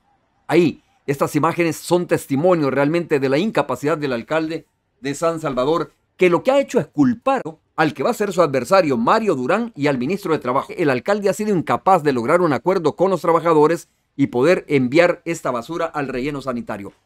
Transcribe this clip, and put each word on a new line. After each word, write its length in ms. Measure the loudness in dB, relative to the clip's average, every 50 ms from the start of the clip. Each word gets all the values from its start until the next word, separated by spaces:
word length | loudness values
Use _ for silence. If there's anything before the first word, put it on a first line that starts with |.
| _ _ _ _ _ _ _ _ _ 0
Ahí, 340 | 2 2 2 2 0 -4 _ _ _ _ _
estas 300 | -6 -4 -2 -2 -2 -2
imágenes 400 | 0 0 0 0 0 -2 -2 -4
son 320 | -6 -4 -2 -2 0 0 0
testimonio 640 | -2 -2 -2 -2 -4 0 2 2 2 2 2 0
realmente 480 | 0 0 0 0 0 -2 -2 0 -2 0
de 80 | 0 2
la 100 | 0 0
incapacidad 600 | 0 0 -2 -2 -2 -2 -4 -4 -2 -4 -2 -2
del 160 | -4 -4 -4
alcalde 540 | -6 -6 -4 -4 -4 -4 -4 -8 -10 -12 _ _ _ _ _ _ _
de 140 | -10 -10 -8
San 260 | -4 -4 -4 -4 -2
Salvador, 500 | -6 -6 -2 -2 0 0 0 -2 -2 -6 _ _ _ _ _
que 140 | 2 2 4
lo 140 | 4 2 2
que 80 | 2
ha 80 | 2 2
hecho 180 | 2 0 0 -2
es 80 | -2 -2
culpar 540 | 0 2 2 2 2 0 0 -2 -2 -2 -2 -8 -14 _ _ _ _
al 180 | 0 0 0 0
que 100 | -2 -2
va 80 | -2
a 20 | -2
ser 180 | -2 -4 -4
su 100 | 0 2
adversario, 540 | 2 2 2 -2 -2 2 2 4 4 4 2
Mario 400 | 0 2 2 2 2 2 0 -2
Durán, 380 | -2 0 -2 -2 -2 -2 -4 -6
y 120 | -2 0 0
al 100 | 0 0
ministro 340 | -2 -2 -4 -4 -2 -2
de 80 | -2 -2
Trabajo. 320 | -2 -2 -2 -2 -2 -4 -4 -2
El 120 | 0 0
alcalde 380 | 0 0 0 -2 -2 0 0 -2
ha 60 | -2
sido 200 | -2 -2 0 0
incapaz 500 | 0 0 0 -2 0 2 4 2 4 4
de 100 | 2 0
lograr 260 | 0 0 2 2 2
un 140 | 2 2 0
acuerdo 420 | 0 0 0 0 0 0 -2 0
con 160 | 0 0 0
los 80 | 0 0
trabajadores 720 | 0 2 0 2 2 2 4 4 4 4 2 0 -6 _ _ _ _ _ _
y 120 | -2 -2 0
poder 360 | 0 2 4 4 2 2 0 0
enviar 520 | 0 0 0 2 2 4 4 4 2 -2 -4
esta 260 | -8 -8 -6 -6 -6
basura 360 | -6 -6 -6 -8 -8 -6 -6 -6
al 200 | -6 -6 -6 -6
relleno 340 | -6 -6 -6 -6 -6 -8
sanitario. 520 | -8 -6 -8 -8 -6 -8 -10 -10 -10 -14 -18 _ _